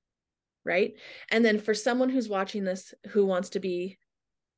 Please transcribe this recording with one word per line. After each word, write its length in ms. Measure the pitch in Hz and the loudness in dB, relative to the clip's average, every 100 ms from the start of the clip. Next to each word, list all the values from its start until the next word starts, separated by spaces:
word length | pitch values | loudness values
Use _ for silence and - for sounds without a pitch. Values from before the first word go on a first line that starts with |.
| _ _ _ _ _ _ - | _ _ _ _ _ _ 0
right? 280 | 175 220 - - - - | 2 2 -2 -20 -14 -2
And 140 | 226 | 4
then 160 | 233 214 | 4 4
for 140 | 220 | 0
someone 360 | 208 254 247 262 | 0 0 2 2
who's 200 | 262 220 | 0 0
watching 340 | 196 196 208 | -2 -2 -4
this, 300 | 190 190 - - - | -4 -4 -8 -18 -4
who 160 | 208 196 | 2 4
wants 240 | 180 185 | 2 -2
to 100 | 196 | -4
be, 380 | 190 175 190 - _ _ _ _ _ | -4 -4 -6 -10 _ _ _ _ _